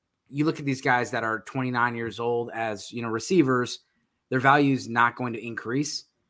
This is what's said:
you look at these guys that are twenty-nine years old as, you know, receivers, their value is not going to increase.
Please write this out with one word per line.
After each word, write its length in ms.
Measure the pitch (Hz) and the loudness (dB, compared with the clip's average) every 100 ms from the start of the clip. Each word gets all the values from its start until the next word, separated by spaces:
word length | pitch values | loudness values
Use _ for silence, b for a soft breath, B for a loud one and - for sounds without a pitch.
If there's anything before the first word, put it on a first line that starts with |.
| _ _ _ | _ _ _
you 160 | 139 | -2
look 160 | 151 156 | -2 -2
at 60 | 139 | -2
these 140 | 131 | -2
guys 300 | 139 123 117 | 2 2 0
that 140 | 120 | -2
are 160 | 113 110 | -2 -4
twenty-nine 560 | - 135 127 123 120 117 | -6 -6 -2 0 0 -2
years 240 | 117 104 | -6 -4
old 300 | 120 120 117 | -2 -2 -2
as, 380 | 117 113 101 - | -4 -4 -6 -8
you 100 | 120 | -8
know, 60 | 117 | -4
receivers, 720 | 110 - 185 131 127 120 - _ _ _ _ - | -4 2 4 6 4 0 -6 _ _ _ _ -4
their 100 | 127 | 2
value 360 | 135 147 143 | 6 6 6
is 140 | 131 113 | 2 0
not 280 | 117 120 - | 2 2 2
going 160 | 123 | -6
to 120 | 113 | -6
increase. 600 | 117 110 110 131 147 - - _ | -10 -10 -4 -2 -2 -6 -12 _